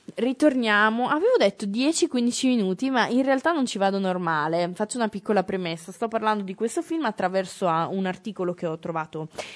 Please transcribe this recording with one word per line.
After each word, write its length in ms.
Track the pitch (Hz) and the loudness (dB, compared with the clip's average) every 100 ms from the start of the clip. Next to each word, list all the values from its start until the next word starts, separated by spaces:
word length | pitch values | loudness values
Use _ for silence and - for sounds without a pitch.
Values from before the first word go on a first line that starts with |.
| - - | -12 -4
ritorniamo, 920 | 240 262 302 254 226 208 220 226 254 | -2 4 4 4 4 4 4 2 0
avevo 280 | 302 427 494 | 2 4 4
detto 280 | - - 202 | 4 0 -4
dieci 420 | 214 277 330 330 | 0 0 2 0
quindici 400 | 247 240 - 262 | 0 0 2 2
minuti, 420 | 247 190 180 269 | 2 2 0 0
ma 180 | 254 190 | 2 2
in 160 | 240 | 2
realtà 280 | 262 269 320 | 2 2 2
non 140 | 339 247 | 0 0
ci 120 | 202 | 0
vado 220 | 196 196 | 0 0
normale. 720 | 190 180 175 156 156 170 175 | 0 0 0 0 0 0 -2
Faccio 240 | 180 214 247 | -4 -6 -2
una 100 | 220 | -4
piccola 360 | 202 - 202 | -4 -2 0
premessa, 480 | 180 190 175 165 - | 0 -2 -4 -6 -10
sto 160 | - 226 | -8 -4
parlando 360 | 226 214 214 | -2 0 -2
di 120 | 190 190 | -4 -4
questo 260 | 226 - | -4 -4
film 240 | - 330 247 | -4 -2 -2
attraverso 640 | 208 185 190 185 - 185 | -2 -2 -2 -4 -2 0
a 200 | 160 151 | 0 0
un 180 | 190 190 | -2 -2
articolo 480 | 185 226 190 180 | -4 -8 -6 -4
che 120 | 175 170 | -4 -6
ho 120 | 165 | -6
trovato 500 | - 165 156 156 156 - - | -6 -6 -6 -8 -10 -12 -16